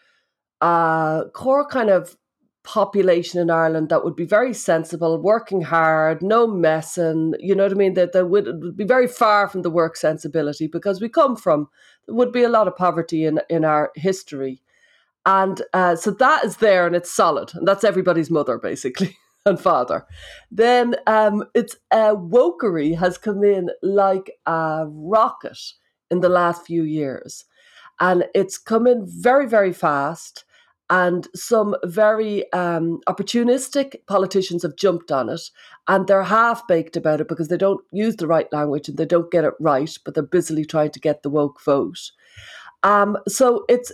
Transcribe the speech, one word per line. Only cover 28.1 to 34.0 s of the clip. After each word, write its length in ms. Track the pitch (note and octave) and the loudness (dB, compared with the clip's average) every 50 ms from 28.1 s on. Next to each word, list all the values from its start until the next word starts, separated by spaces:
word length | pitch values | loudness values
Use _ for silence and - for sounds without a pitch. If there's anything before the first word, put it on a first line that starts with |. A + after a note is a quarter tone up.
| F3+ F3 - - - | 2 2 0 0 0
it's 240 | G3 F#3+ F#3+ - - | -2 -2 -2 -6 -14
come 280 | - - A3 A3+ A#3 | -8 -2 -2 2 4
in 200 | B3 B3 A#3+ G3+ | 4 2 2 0
very, 400 | F3 F3 E3+ E3+ A#3+ B3+ C#4 C#4+ | -8 -12 -2 2 4 4 4 2
very 260 | A#3 A#3 A3 G3+ F#3 F3 | 4 2 2 2 2 0
fast. 720 | - - D#3+ D3 C#3 C#3 D3 E3 - - - _ - - _ _ _ _ _ _ _ _ _ | -2 -2 0 0 0 -2 -4 -6 -8 -14 -20 _ -20 -20 _ _ _ _ _ _ _ _ _
And 380 | F3 F#3 F#3 F3+ F3 F3+ - - - | 0 2 2 2 0 -2 -6 -8 -14
some 420 | F3+ - - A#3 A3 G#3 G3+ G3+ - - | -16 -4 0 0 0 2 0 -2 -6 -6
very, 640 | F#3 E3 G#3 G#3+ G#3+ A3 G#3+ A3 G#3+ G#3 G3 - - - | -6 0 2 2 2 2 2 -2 -4 -4 -6 -6 -4 -4
um, 460 | F3+ F3+ F3 E3+ E3 D#3+ E3 E3+ - - | -2 -2 -2 -2 -2 -2 -2 -4 -4 -4
opportunistic 880 | - F3+ - G3 - - A#3+ A#3+ A#3+ B3 C4+ C4 - - C#4+ C4+ C4+ - - | -6 -4 -4 -6 -4 -2 0 2 2 0 0 -2 -4 -4 -4 -4 -4 -8 -18